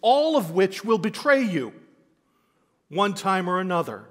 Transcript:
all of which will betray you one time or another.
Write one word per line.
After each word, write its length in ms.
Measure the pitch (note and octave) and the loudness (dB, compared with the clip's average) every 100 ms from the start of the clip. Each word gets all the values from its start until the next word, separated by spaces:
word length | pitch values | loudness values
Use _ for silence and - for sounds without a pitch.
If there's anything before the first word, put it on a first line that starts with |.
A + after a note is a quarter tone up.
all 340 | A3 C4+ D#4 D4+ | 4 4 4 2
of 160 | F3 | 0
which 320 | E3+ F#3+ F#3+ | 0 0 0
will 140 | G#3 A3 | -2 0
betray 440 | G#3 - D4 C#4 | 0 -4 2 2
you 300 | A#3+ E3+ A#2+ - _ _ _ _ _ _ _ _ _ _ _ | 2 -4 -6 -12 _ _ _ _ _ _ _ _ _ _ _
one 240 | D3+ G3+ | -2 0
time 340 | F#3 G3 F#3 F3+ | 0 -2 -2 0
or 120 | F3+ | -2
another. 460 | F#3 F3 C3+ G#2 A2 | -2 -2 -2 -8 -14